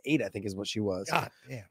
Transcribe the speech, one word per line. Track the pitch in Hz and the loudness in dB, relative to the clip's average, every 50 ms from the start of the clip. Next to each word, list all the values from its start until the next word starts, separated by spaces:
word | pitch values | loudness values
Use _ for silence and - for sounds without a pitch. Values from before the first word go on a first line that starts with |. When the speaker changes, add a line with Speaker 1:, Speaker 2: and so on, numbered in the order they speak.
| - | 0
Speaker 1:
eight, | 135 156 147 | 2 4 4
I | 110 95 | 4 2
think | - 104 98 | -2 -4 -4
is | 104 95 | -4 -4
what | 95 104 - | -4 -4 -4
she | - 110 | -2 0
was. | 107 101 92 90 98 - | 2 2 2 0 0 0
Speaker 2:
God | 165 170 - - - _ - 123 | 2 0 0 0 -6 _ -14 -12
damn. | 131 117 98 - | -10 -10 -12 -14